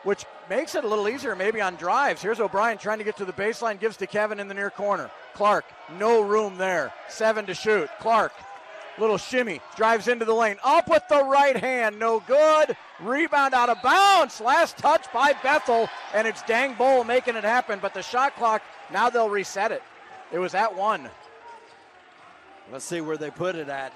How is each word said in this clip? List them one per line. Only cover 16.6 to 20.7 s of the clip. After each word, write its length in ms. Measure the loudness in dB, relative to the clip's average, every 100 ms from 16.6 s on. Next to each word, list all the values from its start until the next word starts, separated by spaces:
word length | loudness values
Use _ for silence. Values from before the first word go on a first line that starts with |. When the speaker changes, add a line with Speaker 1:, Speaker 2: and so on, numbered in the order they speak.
| 0
Speaker 1:
Bol 320 | 0 4 4 4
making 320 | 0 0 -2
it 80 | 0
happen, 340 | 0 0 -4
but 120 | -6
the 80 | -6
shot 340 | -4 0 0 0
clock, 260 | 0 0 -4 -20 -8
now 180 | 0 2
they'll 200 | 2 0
reset 420 | 0 -4 -4 -4
it. 100 | -4 -10 -20 -20 -20 -10
It 60 | -4
was 140 | -2
at 220 | 0 -2